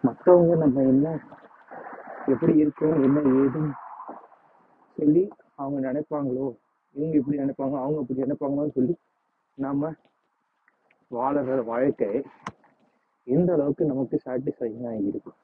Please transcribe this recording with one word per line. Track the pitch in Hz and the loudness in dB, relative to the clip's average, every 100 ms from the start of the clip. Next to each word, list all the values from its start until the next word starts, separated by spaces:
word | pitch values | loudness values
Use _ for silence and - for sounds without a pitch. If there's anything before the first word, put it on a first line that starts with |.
மத்தவங்க | 131 - - 175 170 | -2 0 6 8 8
நம்ம | 170 156 131 | 4 4 4
என்ன, | 131 131 151 160 - - - - - - - - - - - | 4 4 2 -4 -10 -20 -20 -20 -20 -18 -16 -18 -18 -10 -2
எப்படி | 127 165 160 | 2 4 4
இருக்கோம், | 151 - 156 156 | 4 0 0 4
என்ன | 135 147 | 4 4
ஏதுன்னு | 143 131 135 143 156 139 - - - - - _ _ _ _ _ _ - | 4 4 2 0 -4 -6 -14 -16 -16 -18 -20 _ _ _ _ _ _ -2
சொல்லி | 151 160 202 - _ | 2 4 2 -6 _
அவங்க | - 139 143 131 | -12 -8 -4 -4
நினைப்பாங்களோ, | 135 151 151 139 127 135 117 _ _ _ | -4 -6 -6 -4 -4 -6 -8 _ _ _
இவங்க | 139 160 156 | -8 -2 0
இப்படி | 131 143 | 0 -2
நினைப்பாங்க, | 139 139 135 139 | -2 -4 -6 -4
அவங்க | 131 151 | -4 -4
அப்படி | 127 131 | -4 -4
நினைப்பாங்களோன்னு | 135 143 143 143 147 | -2 -2 -4 -2 -4
சொல்லி | 135 127 113 _ _ _ _ _ | -2 -2 -2 _ _ _ _ _
நாம | - 135 139 151 156 _ _ _ _ _ _ _ _ _ _ _ | -10 -6 -4 -4 -8 _ _ _ _ _ _ _ _ _ _ _
வாழற | 120 131 143 127 131 | -4 -2 -2 -2 -4
வாழ்க்கை | 113 117 139 - 104 113 139 _ - - _ _ _ _ _ _ | -2 0 0 0 -2 -2 -6 _ -18 -20 _ _ _ _ _ _
எந்த | - 139 180 | -2 2 2
அளவுக்கு | 165 143 139 | 2 0 0
நமக்கு | 160 131 127 147 | -2 -2 -4 -6
சாட்டிஸ்ஃபைங்கா | - 127 135 - 120 110 123 110 101 | -4 -6 -6 -6 -8 -8 -10 -6 -4
இருக்கும்? | - - - | -6 -12 -20